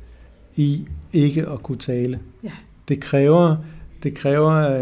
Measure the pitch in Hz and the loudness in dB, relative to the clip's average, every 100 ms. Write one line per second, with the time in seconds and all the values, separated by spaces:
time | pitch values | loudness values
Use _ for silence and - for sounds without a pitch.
0 | - - - _ - - 143 147 - - | -20 -20 -20 _ -10 0 0 0 -6 -14
1 | - 170 143 156 156 143 - 120 - 123 | -2 2 2 0 -4 -8 -10 -8 -4 -2
2 | 127 120 - - 208 - - - - 139 | -2 -4 -12 -16 -14 -14 -20 -20 -4 -4
3 | - 139 143 170 175 156 - - - - | 0 2 6 6 4 2 -4 -16 -20 -8
4 | 143 156 139 143 156 156 147 135 | -8 -4 0 2 4 4 2 0